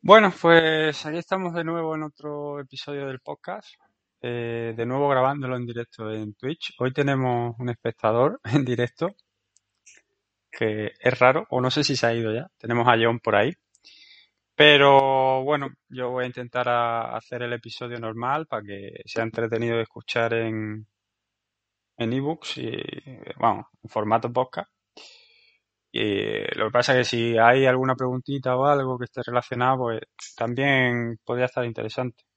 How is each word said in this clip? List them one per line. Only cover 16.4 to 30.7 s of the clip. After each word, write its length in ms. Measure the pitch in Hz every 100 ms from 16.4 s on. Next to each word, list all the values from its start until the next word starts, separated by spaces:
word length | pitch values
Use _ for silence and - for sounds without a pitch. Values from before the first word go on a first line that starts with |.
| 120 123 123
a-, 460 | 120 117 117 117 117
hacer 240 | _ 123
el 120 | 120
episodio 440 | 120 120 - 123 120
normal 460 | 113 113 123 147 160
para 160 | 113
que 400 | 104 101 101 - -
sea 180 | -
entretenido 540 | 113 - 117 113 117 117
de 60 |
escuchar 520 | 110 - - 117 117 113
en, 500 | 113 110 107 107 107 _ _ _ _ _ _ _ _ _ _ -
en 160 | 113
ebooks 460 | 131 143 165 - -
y, 180 | 120 - - - - 127 - -
vamos, 260 | 117 95 - _
en 60 | 110
formato 420 | 110 107 113 120
podcast. 380 | 123 131 - - _ _ - - - _ _ _ _ _ _ _ 117
Y 440 | 107 98 104 107 - -
lo 80 | 107
que 60 |
pasa 200 | 120 120 127
es 100 | 120
que 80 | 120
si 200 | 117 113
hay 280 | 113 131 135
alguna 300 | 127 131 127
preguntita 640 | 127 127 135 139 131 127
o 80 | 139
algo 320 | 143 131 123
que 80 | 120
esté 160 | - 120
relacionada, 520 | 120 - 123 123 131
pues 240 | 120 113 - - - -
también 840 | 117 123 139